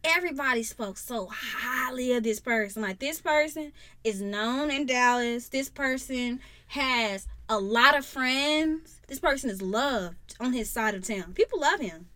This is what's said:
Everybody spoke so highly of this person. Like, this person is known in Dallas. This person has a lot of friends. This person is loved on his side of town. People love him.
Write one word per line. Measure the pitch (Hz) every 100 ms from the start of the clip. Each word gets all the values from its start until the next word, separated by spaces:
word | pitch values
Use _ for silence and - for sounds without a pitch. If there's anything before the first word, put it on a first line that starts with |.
Everybody | 320 339 349 277 277 233
spoke | 226 - 208 190
so | - 233 190
highly | - 247 - 247 254 254 254 254
of | 247
this | 220 214
person. | - 226 202 220
Like, | 208 190
this | 277 311
person | 339 302 302 311 294 - - -
is | 226 196
known | 202 208 220 262 302
in | 277 269
Dallas. | 247 247 247 240 240 -
This | 269 269
person | - 269 262 262 254 240 254 - - -
has | 277 262 240 220 196 - - -
a | 220
lot | 196 233 262 294
of | 269
friends. | 269 254 262 294 302 320 320 - - -
This | 269
person | 339 269 262
is | 190
loved | 185 214 277 233 175 175 - -
on | 254
his | 247 214
side | 240 220
of | 196 185
town. | 202 175
People | 254 466 427
love | 294 349
him. | 214 165 180